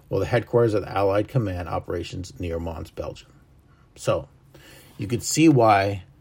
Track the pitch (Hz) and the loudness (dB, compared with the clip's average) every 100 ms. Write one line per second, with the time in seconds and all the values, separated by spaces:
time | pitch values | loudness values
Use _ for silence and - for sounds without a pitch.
0 | - 98 92 120 - 120 117 101 - 98 | -6 -4 -2 -2 0 2 2 0 -4 -2
1 | 98 104 107 135 104 90 90 92 - 87 | 0 0 0 -2 -2 -4 -6 -8 -6 -8
2 | - 90 90 - 87 85 85 80 85 - | -8 -10 -12 -10 -8 -6 -8 -10 -12 -12
3 | 82 - - _ _ _ _ _ _ - | -12 -12 -20 _ _ _ _ _ _ -10
4 | - 87 - _ _ - - - - - | -2 -2 -4 _ _ -20 -20 -20 -20 -12
5 | 98 113 - - 160 135 113 101 101 98 | -6 -6 -4 4 6 8 6 6 4 -4
6 | - _ | -10 _